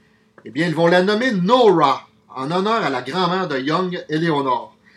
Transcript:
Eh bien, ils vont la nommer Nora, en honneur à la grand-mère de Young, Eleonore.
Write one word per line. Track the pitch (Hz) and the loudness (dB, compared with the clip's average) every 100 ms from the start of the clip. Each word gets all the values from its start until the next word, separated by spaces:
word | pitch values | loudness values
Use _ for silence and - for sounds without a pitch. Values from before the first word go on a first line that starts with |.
| _ _ _ - | _ _ _ -20
Eh | 110 | -10
bien, | 131 175 | -4 -2
ils | |
vont | 151 170 | 0 4
la | 180 | 4
nommer | 190 214 254 | 4 0 0
Nora, | 190 180 254 220 170 139 127 - _ _ | 0 2 4 6 4 2 0 -8 _ _
en | 120 139 | -10 -4
honneur | 180 208 226 | -2 -2 -2
à | 151 | -2
la | 127 | -4
grand-mère | 123 180 170 190 170 | -6 -4 -2 -2 -4
de | 131 | -4
Young, | 139 170 180 175 - | -2 -2 -4 -6 -6
Eleonore. | 156 170 143 135 123 - _ _ | -2 0 0 -2 -4 -6 _ _